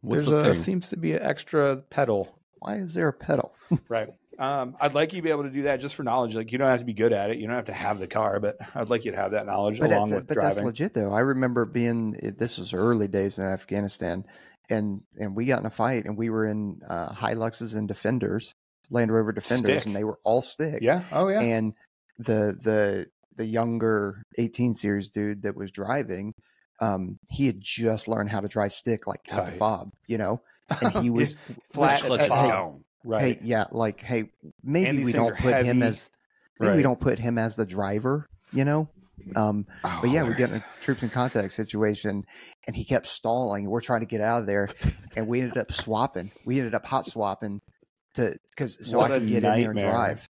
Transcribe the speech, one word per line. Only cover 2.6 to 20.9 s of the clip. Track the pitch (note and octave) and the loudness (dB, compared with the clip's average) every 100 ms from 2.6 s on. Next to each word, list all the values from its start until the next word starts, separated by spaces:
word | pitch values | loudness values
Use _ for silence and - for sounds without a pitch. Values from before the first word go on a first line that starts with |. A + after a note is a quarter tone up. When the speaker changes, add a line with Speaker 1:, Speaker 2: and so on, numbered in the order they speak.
| - G#3+ | -8 -6
Speaker 3:
is | F#3 | -6
there | E3+ D#3+ | 0 -2
a | |
pedal? | - - D3 A2+ _ | -2 0 0 0 _
<laughs> | - E3 - | -2 -2 0
Speaker 2:
Right. | A2+ G#2+ - _ - | -4 -4 -10 _ -6
Um, | C3+ C#3 B2 B2+ | -2 -2 -4 -2
I'd | D3 | 0
like | C#3 D#3+ | 2 0
you | F#3 | 0
to | |
be | D#3+ | -2
able | D3+ | 0
to | C#3 | -2
do | C3+ | -2
that | C#3+ C3+ | 0 0
just | C3+ - | -4 -6
for | |
knowledge. | C3 B2 A#2+ A2 | 0 0 0 -2
Like, | A2+ | -4
you | B2 | 0
don't | C3+ | 4
have | B2+ | 2
to | A#2+ | 0
be | |
good | G#2 A2+ | 2 2
at | G#2+ G2+ | 4 0
it. | A#2 | -2
You | A2 | -4
don't | B2 | -4
have | A#2 | -6
to | |
have | - G2+ G#2 | -6 -4 -4
the | F#2 | -2
car, | G#2+ A2 G2+ | 0 0 0
but | G2+ - - - | -2 -4 -10 -6
I'd | A2 | -2
like | A#2+ A#2 | 0 -2
you | |
to | F#2+ | -4
have | G2 | -2
that | G#2+ G2+ | -2 0
knowledge | G2 G2+ A2 | 0 0 2
Speaker 3:
But | D3+ | 2
Speaker 2:
along | E3 G#2 | 4 2
Speaker 3:
that's, | - | 0
Speaker 2:
with | - | -2
Speaker 3:
but | - | 0
that's | G2 G2 | 2 2
Speaker 2:
driving. | A2+ | -2
Speaker 3:
legit, | A2 F3+ | -2 -2
though. | - G2+ | 0 0
I | G#2 | 2
remember | C3 C3 B2+ B2 A2+ | 2 2 0 0 0
being, | A#2+ A#2+ A#2 A2 - | 0 0 0 -2 -4
it, | G#2+ G2+ | -6 -4
this | A#2 - | -4 -4
was | F#2 | -6
early | F2+ A2 A#2+ G2+ | 0 2 4 2
days | G2 G2 F#2+ | 0 0 -2
in | F#2+ | -4
Afghanistan, | F#2+ - G2+ G2+ - F2+ F2 G2 - - _ - | -4 -4 -2 -2 -4 -4 -4 -6 -18 -20 _ -4
and, | A2 G#2 G2 _ - | -2 -2 -6 _ -10
and | G#2 G2 | -8 -4
we | B2 | 0
got | C3 | 0
in | G#2 | -2
a | |
fight, | - A2+ B2+ - | -2 0 0 -4
and | G#2+ | -4
we | A#2 | -2
were | A2 G#2+ | 0 0
in, | G#2+ G#2 F2+ - | -2 -4 -8 -8
uh, | E2+ E2+ | -6 -6
Hiluxes | - A2 A2+ A2+ - A#2 A2 | -4 -4 -2 -4 -6 -8 -6
and | G#2+ | -6
Defenders, | G2+ G#2+ B2 G#2 G2 - - _ _ _ | -4 -2 0 0 -2 -6 -16 _ _ _
Land | A#2 A#2 | 0 4
Rover | A2+ A2 | 4 2
Defenders, | G#2 - B2+ G#2+ D3 | -2 -2 0 2 2
Speaker 2:
Stick. | A2 | 0
Speaker 3:
and | G2 | -4
they | |
were | G#2+ - | -4 -4
all | - A#2 | 2 2
stick. | B2+ - D#3 D3 | 2 -4 -4 0
Speaker 2:
Yeah. | A2+ | 2